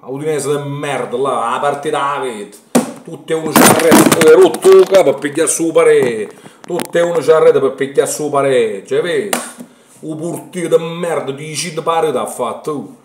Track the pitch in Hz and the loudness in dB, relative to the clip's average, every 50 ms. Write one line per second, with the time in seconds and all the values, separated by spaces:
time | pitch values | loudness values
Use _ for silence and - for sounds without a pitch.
0 | _ 113 131 139 151 156 156 143 - 139 147 143 139 143 143 143 147 143 135 123 | _ -12 -10 -8 -4 -4 -4 -4 -2 -4 -4 -4 -4 -8 -10 -8 -6 -6 -6 -6
1 | 117 107 117 120 139 135 127 117 113 117 123 135 143 143 143 143 - 156 147 143 | -6 -6 -6 -4 -2 -2 -2 -2 -2 -4 -4 -2 -2 -4 -4 -4 -6 -6 -4 -4
2 | 139 139 143 135 131 127 113 104 101 - - - _ _ _ 247 - - - - | -4 -4 -4 -6 -8 -8 -10 -10 -14 -16 -18 -20 _ _ _ -2 -2 -2 -12 -16
3 | - - 165 147 - - 160 160 160 156 - - - - - - 160 165 156 - | -16 -16 -16 -16 -8 -6 -6 -4 -4 -2 2 4 4 6 4 4 4 4 6 6
4 | - - - - 151 156 156 175 190 165 156 - - 190 190 190 185 185 190 190 | 6 4 4 4 6 6 8 8 6 4 4 2 4 6 8 8 6 6 4 4
5 | 175 143 - 139 - 143 139 160 160 151 - - 165 165 151 165 165 156 151 147 | 4 2 0 -2 -6 -8 -4 -2 -2 -2 -2 -4 -4 0 2 2 4 4 4 4
6 | 135 123 117 110 104 95 - - - - _ _ - - 175 170 - - - 170 | 2 0 -4 -6 -8 -10 -12 -20 -20 -20 _ _ -14 -10 -8 -8 -8 -4 -2 -2
7 | 170 175 170 165 139 151 160 156 160 165 151 139 131 131 131 - 139 135 139 151 | -2 0 -2 -2 2 2 4 6 6 4 4 4 2 -2 -2 -2 -6 -4 -2 -2
8 | 143 135 - - 151 143 139 139 139 139 131 123 117 110 104 98 92 - 101 - | -2 -2 -4 -6 -6 -2 -2 0 0 2 2 2 0 0 -4 -8 -8 -4 -4 -4
9 | 120 175 165 143 113 101 95 - - - - - - _ _ _ _ _ _ _ | -2 -2 -4 -4 -4 -4 -6 -6 -6 -12 -16 -20 -20 _ _ _ _ _ _ _
10 | - 156 160 147 156 175 156 139 - - - 180 170 156 165 165 165 165 165 170 | -14 -12 -12 -10 -8 -8 -10 -10 -12 -12 -10 -8 -4 0 0 0 0 -2 -8 -8
11 | 175 170 156 143 135 135 135 135 156 156 156 135 151 175 156 160 151 170 165 165 | -6 -4 -4 -6 -6 -8 -10 -10 -12 -12 -10 -10 -10 -8 -10 -8 -4 -2 -2 -2
12 | 160 156 135 120 107 104 - - 127 113 107 - - 151 151 135 107 92 82 _ | -2 -2 -2 -4 -6 -6 -8 -8 -8 -8 -8 -10 -10 -10 -8 -8 -10 -14 -18 _